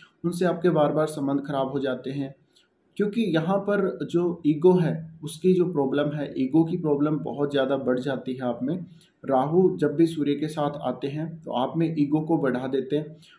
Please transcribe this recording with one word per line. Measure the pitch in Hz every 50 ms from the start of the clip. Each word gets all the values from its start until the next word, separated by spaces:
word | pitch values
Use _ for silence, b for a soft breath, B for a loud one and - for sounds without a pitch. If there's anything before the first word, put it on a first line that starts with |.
| B B B B -
उनसे | 175 175 - 185
आपके | 175 - - - 180
बार-बार | 156 156 147 139 139 156 156
संबंध | 151 - 156 139 139 139 139 139
खराब | - 143 135 135 131
हो | 139 139
जाते | 131 135 127 120 - 131
हैं। | 139 143 135 139 - _ _ _ b b b b b _ _ _ -
क्योंकि | - 202 208 208 233
यहाँ | 226 185 156 160 156 175 196 196
पर | 196 202 202 202 190 180 - - 151
जो | 139 160 170 175 175 175 - -
ईगो | 147 156 147 160 185
है, | 180 165 160 139 - - - - - - -
उसकी | - - - - 185 185
जो | 175 170 180
problem | 165 143 139 127 139 143 147 147
है, | 151 151 139 - - 135
ईगो | 131 131 143 160 165
की | 160 175
problem | 180 165 151 143 139 147 151 160 143
बहुत | - 117 113 143 147 143
ज़्यादा | 139 139 135 131 139
बढ़ | 135 123 127 127 123
जाती | 131 147 131 120 - 135 127
है | 127
आप | 127 123 117 -
में। | 123 139 170 180 170 B B B B B B B -
राहु | 131 135 127 131 151 160 185 190 180 -
जब | - 156 147 143
भी | 147 165
सूर्य | 160 165 151 143 143 143
के | 143 151 151
साथ | - 160 147 143
आते | 143 151 156 127 127 - 143 139
हैं, | 143 151 160 165 160 -
तो | - -
आप | - 120 127 - -
में | 160 165 160 160 147
ईगो | 147 139 151 156
को | 156 156 165 147
बढ़ा | 139 127 120 123 131
देते | 131 135 131 120 - 147
हैं। | 151 151 - B B B B B